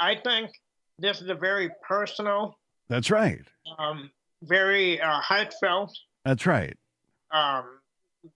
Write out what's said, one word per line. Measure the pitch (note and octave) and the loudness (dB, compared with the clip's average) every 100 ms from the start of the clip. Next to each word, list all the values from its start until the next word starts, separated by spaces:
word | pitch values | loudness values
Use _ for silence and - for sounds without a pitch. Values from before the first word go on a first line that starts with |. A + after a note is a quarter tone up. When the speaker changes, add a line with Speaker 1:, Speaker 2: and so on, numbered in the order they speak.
Speaker 1:
I | F3 | 0
think | G#3+ B3 A3+ A3 - _ _ _ - | 0 0 -2 -4 -14 _ _ _ -6
this | G3 G3 | -4 -4
is | F#3 | -6
a | |
very | E3 F#3 G3+ F3 - - | -2 0 0 -2 -6 -4
personal | G3+ G#3 - G#3 G3+ G#3+ - _ _ - | -2 -2 -4 -2 -2 -4 -10 _ _ -4
Speaker 2:
That's | A#2+ - | -2 2
right. | G#3+ F#3+ F2 - _ - D#3+ | 2 2 -2 -12 _ -20 -6
Speaker 1:
um, | D3+ D#3 C#3+ _ _ _ | -6 -6 -12 _ _ _
very, | D#3+ F#3 F#3+ G3 F#3 E3 | 0 2 4 4 2 2
uh, | D#3+ D3 | 0 0
heartfelt | - G3 G#3+ - F#3+ F3+ G3+ - _ _ | 2 0 0 -2 0 0 -2 -10 _ _
Speaker 2:
That's | C3 C3 F#3 | 0 2 2
right. | C#3 D#2 - _ _ _ _ - | 2 0 -8 _ _ _ _ -2
Speaker 1:
um, | D#3 C#3+ C3+ B2 C3+ _ _ _ _ E3 | 0 2 0 -4 -18 _ _ _ _ -20